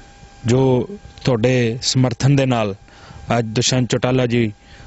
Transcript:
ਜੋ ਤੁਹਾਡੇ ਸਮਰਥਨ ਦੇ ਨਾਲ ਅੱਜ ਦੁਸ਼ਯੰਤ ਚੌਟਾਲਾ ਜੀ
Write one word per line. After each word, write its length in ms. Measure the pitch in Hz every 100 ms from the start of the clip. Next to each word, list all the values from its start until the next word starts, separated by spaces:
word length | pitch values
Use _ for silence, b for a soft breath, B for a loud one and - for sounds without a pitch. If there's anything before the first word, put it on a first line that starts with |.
| B B - - 113
ਜੋ 140 | 127 131 127 147 202 - -
ਤੁਹਾਡੇ 540 | - 120 123 127 117 123
ਸਮਰਥਨ 540 | - 135 127 110 135 139
ਦੇ 100 | 131
ਨਾਲ 280 | 117 107 95 - B B B - 117
ਅੱਜ 80 | 110
ਦੁਸ਼ਯੰਤ 420 | 113 - 127 120
ਚੌਟਾਲਾ 360 | 123 123 127 123
ਜੀ 260 | 120 113 - B B